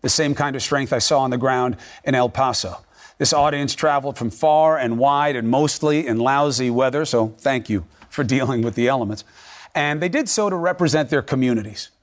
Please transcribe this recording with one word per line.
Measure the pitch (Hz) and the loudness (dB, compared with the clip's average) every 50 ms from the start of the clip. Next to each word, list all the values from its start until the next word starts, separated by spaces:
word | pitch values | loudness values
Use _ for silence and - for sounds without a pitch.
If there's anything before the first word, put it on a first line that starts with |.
| - | -2
the | 135 | -2
same | - - 156 143 143 | 0 0 0 0 0
kind | - 147 143 135 | -2 -2 -4 -2
of | 135 - | -6 -4
strength | - 151 139 135 - - | -2 -2 -2 0 0 0
I | 123 | 0
saw | 110 - 175 156 | 0 2 2 2
on | 135 131 | 2 2
the | 127 | -2
ground | 123 117 131 131 127 127 127 117 - - - - - _ | 0 0 0 0 0 0 -2 -4 -6 -10 -20 -20 -10 _
in | - 131 | -2 2
El | 127 123 123 | 2 2 0
Paso. | - - 135 127 120 - - 95 92 - - _ _ - - - _ _ | 0 0 0 0 0 -2 -4 -6 -10 -12 -18 _ _ -20 -20 -20 _ _
This | 143 - - | -2 0 2
audience | 147 143 151 147 143 143 135 - | 2 2 2 2 0 -4 -4 -4
traveled | - - 156 147 143 135 143 135 | 0 0 2 2 0 -2 -4 -6
from | - 120 117 | -4 -6 -6
far | 104 - - 156 151 156 156 160 156 156 | -4 0 2 4 4 6 4 4 2 2
and | 131 117 117 | 0 -2 0
wide | 117 127 139 143 143 147 147 143 | 2 2 4 4 4 2 0 0
and | 123 117 | 0 0
mostly | 113 120 131 151 147 - - - 151 151 147 151 | 0 2 2 2 2 0 0 0 0 2 2 0
in | 135 113 113 | 0 0 0
lousy | 117 131 139 139 147 147 135 117 127 123 | 2 2 2 2 2 2 0 0 -2 0
weather, | 117 120 131 131 123 147 156 | 2 2 2 2 0 -2 -4
so | 143 - 117 110 107 107 | 0 0 0 0 0 -4
thank | - - 139 135 127 107 - | -4 -2 0 0 0 -2 -2
you | 110 98 82 - _ _ - - | -4 -4 -4 -6 _ _ -20 -14
for | - - 143 | -6 -4 -2
dealing | 104 135 131 131 135 135 120 113 | 0 0 0 0 0 0 0 -2
with | 117 110 | -2 0
the | - 120 123 | 0 0 0
elements. | 135 135 117 101 107 104 - _ _ - - - - - - - _ | 0 0 -2 -4 -6 -8 -12 _ _ -20 -20 -20 -20 -20 -20 -8 _
And | 170 143 147 147 151 | -2 -2 -2 -2 -2
they | 170 180 | -2 -2
did | 170 285 311 | -2 -2 -2
so | 208 - - 208 202 | -2 -2 -2 -2 -2
to | 185 | -2
represent | 180 165 180 180 180 175 160 139 156 151 127 | 0 -2 -2 0 2 0 2 2 2 0 2
their | 151 143 | 0 -2
communities. | - - - 135 131 127 123 113 104 104 104 - - - _ _ | 0 0 -2 0 2 2 0 0 -4 -6 -12 -14 -16 -16 _ _